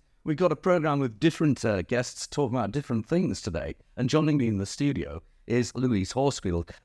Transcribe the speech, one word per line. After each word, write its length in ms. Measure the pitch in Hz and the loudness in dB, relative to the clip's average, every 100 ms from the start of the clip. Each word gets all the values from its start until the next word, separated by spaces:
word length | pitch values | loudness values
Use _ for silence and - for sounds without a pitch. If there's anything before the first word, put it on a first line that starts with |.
| _ _ | _ _
We've 120 | - 147 | -4 2
got 160 | 175 | 2
a 40 | 156 | 2
programme 420 | 190 180 151 143 | 2 2 2 0
with 220 | 135 101 | 0 0
different, 440 | 165 - 160 123 | 0 2 2 2
uh, 180 | 117 101 | 2 0
guests 440 | 87 123 127 - - | 0 -2 -2 -6 -8
talking 320 | - 139 123 | -2 0 0
about 140 | 101 | -2
different 340 | 143 - 117 - | -2 -2 -2 0
things 340 | 170 180 101 | 0 0 -2
today. 360 | - 82 71 - _ - | -4 -6 -6 -10 _ -4
And 140 | 120 | 2
joining 260 | 156 156 151 | 2 4 2
me 120 | 117 | 2
in 100 | 101 | 0
the 80 | 95 | -2
studio 560 | - 143 135 71 78 - _ - | -2 -2 -2 -6 -10 -16 _ -2
is 260 | 117 113 | 0 0
Louise 380 | - 127 107 92 | -2 0 2 0
Horsfield. 580 | 123 139 - 98 85 85 - | 0 0 0 -2 -2 -4 -8